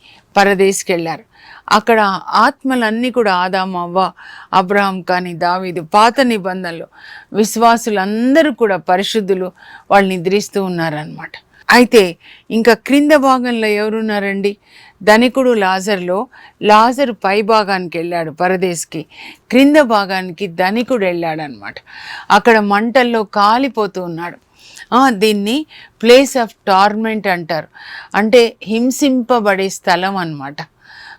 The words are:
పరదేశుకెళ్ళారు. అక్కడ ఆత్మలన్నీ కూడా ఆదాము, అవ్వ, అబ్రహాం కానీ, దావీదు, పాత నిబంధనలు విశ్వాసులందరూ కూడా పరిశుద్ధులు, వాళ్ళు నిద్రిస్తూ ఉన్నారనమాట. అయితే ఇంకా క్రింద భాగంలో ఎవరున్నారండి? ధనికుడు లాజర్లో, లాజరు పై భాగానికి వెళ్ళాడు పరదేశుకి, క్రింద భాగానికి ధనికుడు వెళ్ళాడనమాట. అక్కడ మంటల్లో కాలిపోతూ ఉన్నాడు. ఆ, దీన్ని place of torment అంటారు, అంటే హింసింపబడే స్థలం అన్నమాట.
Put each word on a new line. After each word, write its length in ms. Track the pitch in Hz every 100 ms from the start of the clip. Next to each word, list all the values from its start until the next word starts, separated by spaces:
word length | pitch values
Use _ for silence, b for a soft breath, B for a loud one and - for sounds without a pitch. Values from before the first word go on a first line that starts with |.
| b b b 202
పరదేశుకెళ్ళారు. 880 | 196 190 196 196 - 170 165 151 - B B B -
అక్కడ 320 | 214 220 226 202 185 -
ఆత్మలన్నీ 840 | 196 240 285 269 254 220 220 254
కూడా 240 | 240 208
ఆదాము, 480 | 185 185 190 185 180
అవ్వ, 300 | 175 180 180 - B B B
అబ్రహాం 500 | 185 185 202 202 190
కానీ, 320 | 165 180 180
దావీదు, 460 | 165 175 185 185 175
పాత 400 | 160 208 233 226
నిబంధనలు 680 | 254 220 185 185 175 165 - B B B B
విశ్వాసులందరూ 1200 | 196 214 220 233 233 - 208 190 214 247 294 311
కూడా 240 | 233 220 185
పరిశుద్ధులు, 760 | 165 185 196 226 190 185 185 - B B B
వాళ్ళు 180 | 202 196
నిద్రిస్తూ 560 | 185 170 202 202 202
ఉన్నారనమాట. 680 | 190 175 165 151 156 156 - - _ b b
అయితే 460 | 220 247 240 180 165 b b b
ఇంకా 240 | 220 226
క్రింద 380 | 220 - 277 294
భాగంలో 540 | 302 269 262 247 233 214
ఎవరున్నారండి? 880 | 208 214 220 220 208 196 196 202 208 b b b b
ధనికుడు 500 | 196 214 247 262 254
లాజర్లో, 760 | 233 190 190 190 196 175 185 254 B B B
లాజరు 500 | 202 214 233 262 269
పై 300 | 208 190 202
భాగానికి 560 | 214 220 196 190 180 165
వెళ్ళాడు 320 | 170 175 160
పరదేశుకి, 760 | 160 180 185 185 170 - 160 - B B B -
క్రింద 260 | 247 277 302
భాగానికి 720 | 254 214 190 190 185 165 196
ధనికుడు 580 | 165 185 220 240 254
వెళ్ళాడనమాట. 720 | 185 175 165 156 151 113 101 - _ B B B B
అక్కడ 280 | 202 240 220
మంటల్లో 640 | 202 202 233 254 240 233
కాలిపోతూ 800 | 202 208 202 233 269 220 202 196
ఉన్నాడు. 360 | 175 165 170 - _ B B B B
ఆ, 180 | 240 269
దీన్ని 560 | 208 220 208 202 269 311 B B -
place 400 | 220 254 277 262
of 40 | 220
torment 800 | _ - 190 202 208 220 214 202
అంటారు, 400 | 175 165 160 - B B B B
అంటే 420 | 185 220 247 233 233
హింసింపబడే 1080 | 185 226 254 247 294 262 226 247 208 190 196
స్థలం 480 | - - 175 190 196
అన్నమాట. 400 | 170 147 135 147 160 _ B B B